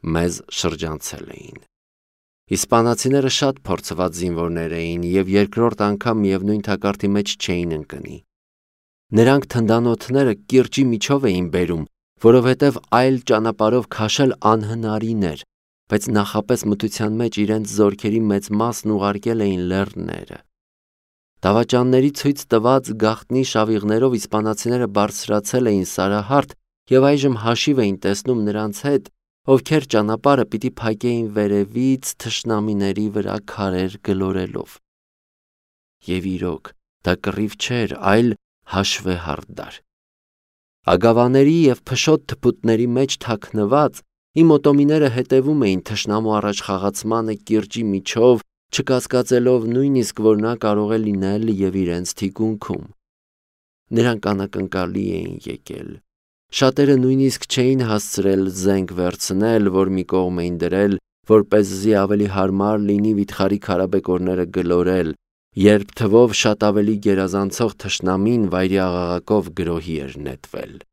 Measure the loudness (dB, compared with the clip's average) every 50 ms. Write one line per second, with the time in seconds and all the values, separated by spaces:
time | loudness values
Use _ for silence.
0 | -4 -2 -2 0 -2 -2 -4 -6 -14 -12 -10 -4 -4 -4 -4 -4 -8 -8 -8 -10
1 | -12 -12 -14 -14 -16 -16 -18 -20 -20 -20 -20 -20 _ _ _ _ _ _ _ _
2 | _ _ _ _ _ _ _ _ _ _ -4 -4 -2 2 2 2 4 2 0 0
3 | 0 0 0 2 2 0 -2 0 -2 -2 -2 -4 _ -6 -6 -6 -6 -8 -4 -2
4 | -4 -4 -2 -4 -4 -4 -4 -2 -4 -4 -4 -4 -6 -6 -6 -6 -6 -6 -6 -6
5 | -4 -2 0 0 0 2 2 2 2 0 0 0 0 0 0 0 0 0 0 -2
6 | -2 -2 -2 0 0 0 0 0 0 -2 -2 -2 -2 -4 -6 -2 -2 -4 -4 -2
7 | -2 -2 -2 -2 -2 -4 -6 -8 -6 -4 -4 -4 -2 -4 -4 -6 -8 _ -16 -16
8 | -16 -16 -16 -18 _ _ _ _ _ _ _ _ _ _ _ _ _ _ _ _
9 | _ _ 4 4 6 6 6 4 2 -2 -2 -2 2 2 2 2 4 2 0 -2
10 | -4 -4 0 0 2 2 0 -2 -6 _ 4 4 4 4 2 0 0 2 0 -2
11 | 0 0 0 0 2 0 0 0 -2 -2 0 -2 0 0 -2 -4 -6 -8 _ _
12 | _ _ _ _ 6 8 8 8 6 4 2 4 2 2 2 0 -4 _ 2 4
13 | 4 4 2 0 0 0 0 2 2 0 0 2 2 2 2 2 0 -2 -6 -4
14 | -4 -2 0 2 2 0 0 0 2 2 2 2 0 -4 -6 -6 -4 -4 -4 -4
15 | -4 -4 -2 -2 -2 -2 -4 -6 -14 _ _ _ _ _ _ _ _ _ -4 -4
16 | -2 0 0 0 0 0 -2 -6 -2 0 -2 -2 0 -2 -2 -2 -2 -6 -4 -4
17 | -4 -4 -2 -2 -4 -4 -2 -2 -2 0 0 -2 -2 -6 0 4 4 4 4 0
18 | -4 -2 0 0 0 2 0 0 -2 -2 -2 -2 0 -2 -4 -4 -4 -2 -2 0
19 | 0 0 -2 -2 -4 -4 -2 0 0 0 0 -2 -2 -2 -2 -2 -2 -4 -6 -10
20 | -10 -10 -10 -12 -12 -16 -18 -20 _ _ _ _ _ _ _ _ _ _ _ _
21 | _ _ _ _ _ _ _ _ 0 2 2 2 2 2 2 2 2 4 4 4
22 | 4 2 0 -2 -2 -2 -2 -2 -2 _ 0 2 4 4 2 2 0 -2 -4 0
23 | 0 0 0 -2 -6 _ -2 -2 -2 0 0 0 0 2 0 -2 0 0 0 2
24 | 2 2 0 -2 -4 -2 -4 -2 -2 -2 -4 -4 -2 -2 -2 -2 -2 -2 0 0
25 | -2 -2 -4 -8 -6 -2 -2 -2 -2 0 -2 0 2 2 2 0 0 -2 -4 -2
26 | -2 0 0 -2 -2 0 0 0 0 -2 -8 _ _ _ _ _ _ _ 2 4
27 | 4 4 2 4 2 0 0 0 0 -2 -2 0 0 0 2 2 2 0 0 -2
28 | -2 -4 -4 -2 -2 -2 -2 0 0 -2 -4 -4 -6 -6 -8 -6 -4 -2 -2 -2
29 | -2 -4 _ _ _ _ _ _ _ 2 2 2 4 2 0 0 0 0 0 0
30 | 0 0 -2 0 _ 2 4 4 2 0 -2 -4 -4 -4 -6 -4 -4 -4 -4 -2
31 | -2 -2 -2 -2 -4 -4 -2 -2 0 2 2 0 0 -2 -2 -2 0 0 0 0
32 | -2 -8 -12 _ -10 -8 -8 -6 -4 -2 -2 -2 -2 -2 -2 -2 -2 -2 -2 -2
33 | -4 -4 -2 -4 -4 -4 -6 -8 -8 -12 -8 -6 -4 -2 -2 -2 -2 -4 -6 -8
34 | _ -4 -2 -2 -2 -2 -2 -4 -4 -6 -8 -10 -12 -12 -16 -20 _ _ _ _
35 | _ _ _ _ _ _ _ _ _ _ _ _ _ _ _ _ _ _ _ _
36 | _ -6 -6 -4 -4 -4 -6 -4 -4 -6 -6 -8 _ -18 -20 _ _ _ _ _
37 | _ -2 -2 -2 -2 -6 -4 -4 -4 -6 -6 -8 -8 -6 -4 -4 -4 -4 -6 -4
38 | 0 2 2 4 4 2 0 -2 _ _ _ _ _ -6 -4 -2 -2 -2 -4 -6
39 | -4 -6 -6 -6 -4 -8 -8 -8 -8 _ -16 -16 -16 -16 -18 -20 _ _ _ _
40 | _ _ _ _ _ _ _ _ _ _ _ _ _ _ _ _ _ 0 0 4
41 | 4 4 4 6 4 4 4 4 4 6 4 4 4 4 2 2 _ -6 -4 -2
42 | 2 2 2 2 2 -6 -12 0 0 0 0 _ 0 0 2 2 2 0 0 0
43 | 0 -2 -2 -8 -6 -6 -6 -6 -6 -8 -4 -2 0 2 2 2 2 2 -2 -6
44 | _ _ _ _ _ _ _ 4 6 6 6 6 4 4 4 4 4 4 4 2
45 | 2 2 0 -2 -2 2 2 2 2 2 0 2 2 2 0 0 -2 -6 -8 -6
46 | -4 -2 -2 -2 0 0 0 0 0 -2 -4 -4 -4 -4 -4 -2 -2 -4 -4 -4
47 | -4 -4 -2 -2 -2 -4 -6 -8 _ -2 0 0 0 -2 -6 -6 -4 -2 -2 -2
48 | -4 -4 0 4 6 6 6 4 0 _ _ _ _ _ -6 -6 -2 0 0 -2
49 | -2 0 0 0 2 2 2 2 4 4 2 2 0 0 0 0 0 2 2 0
50 | 0 -2 -4 2 4 4 4 4 2 -2 -2 -2 0 0 0 0 0 0 0 0
51 | 0 0 -2 -2 0 -2 -2 -2 0 -2 0 0 0 0 0 0 -2 0 -2 -4
52 | -6 -8 -8 -6 -6 -6 -4 -2 -2 -2 -2 -4 -6 -8 -8 -8 -10 -14 -20 _
53 | _ _ _ _ _ _ _ _ _ _ _ _ _ _ _ _ _ _ 0 2
54 | 2 2 0 0 -2 -2 -2 -2 -2 -4 -4 -6 -6 -4 -4 -4 -4 -4 -4 -4
55 | -4 -4 -4 -6 -8 -8 -12 -12 -12 -14 -14 -14 _ -16 -16 -14 -14 -16 -16 -18
56 | _ _ _ _ _ _ _ _ _ _ -4 0 2 2 2 2 2 4 4 4
57 | 4 2 2 2 2 0 0 -4 -8 -6 -2 0 2 2 2 0 0 0 -2 -2
58 | -4 -4 -6 -2 0 2 2 2 0 -2 -4 -2 0 0 2 2 0 -4 -4 -4
59 | -4 -4 -4 -4 -6 -4 -2 0 0 2 2 2 2 2 2 2 2 2 0 -4
60 | -4 -2 0 0 0 0 -2 -4 -4 -4 -4 -4 -4 -2 0 2 2 2 0 -2
61 | _ _ _ _ _ 4 4 4 4 4 2 2 2 2 -2 -4 0 2 2 2
62 | 2 2 0 0 0 -2 0 -2 -2 0 0 0 0 0 0 0 0 0 0 2
63 | 2 2 0 0 -2 -4 -4 -2 -2 0 0 -2 -2 -4 -2 -2 -2 0 -2 -2
64 | 0 0 -2 -2 0 -2 -2 -2 -2 -2 -2 -4 0 2 2 2 2 2 2 0
65 | 0 -2 -4 _ _ _ _ _ _ _ _ 4 6 6 6 6 2 -4 -8 -4
66 | -2 4 6 6 6 6 4 0 0 0 0 2 0 0 2 2 2 0 0 0
67 | 0 0 2 2 0 0 0 -2 -2 -2 -2 -2 -4 -4 -4 _ -8 -8 -8 -4
68 | -2 -2 0 0 2 0 0 0 0 0 0 0 0 0 0 0 0 0 -2 -2
69 | -4 -4 -4 -6 -2 0 0 0 0 -2 -6 -6 -4 -4 -4 -6 -6 -6 -8 -8
70 | -8 -10 -12 -12 -12 -12 -12 -12 -16 -14 _ -12 -12 -12 -16 -20 -20 _